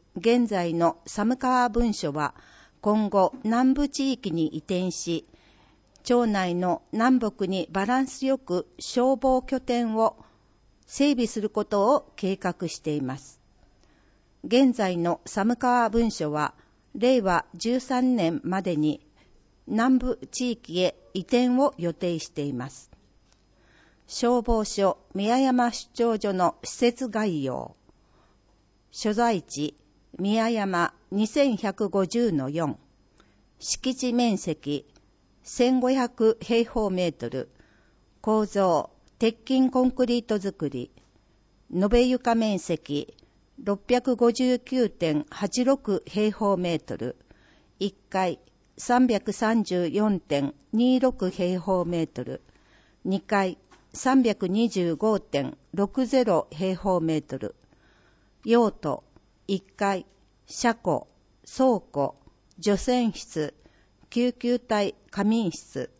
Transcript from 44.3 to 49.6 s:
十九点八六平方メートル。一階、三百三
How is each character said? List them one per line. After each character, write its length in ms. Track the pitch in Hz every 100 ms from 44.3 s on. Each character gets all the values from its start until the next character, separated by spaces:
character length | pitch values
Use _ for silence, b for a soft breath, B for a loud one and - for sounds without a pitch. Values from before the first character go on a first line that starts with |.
十 260 | 233 254 247
九 300 | - 254 220
点 360 | - 160 151 -
八 340 | - 202 -
六 400 | 247 277 - 190 -
平 240 | 208 214
方 280 | 196 202 185
メ 180 | 180 160
ー 40 |
ト 180 | - 95
ル。 180 | 120 - b b b b b -
一 160 | 196 - _
階、 280 | 190 185 143 _ _ _ -
三 300 | - 247 254
百 240 | 208 -
三 320 | 202 220 226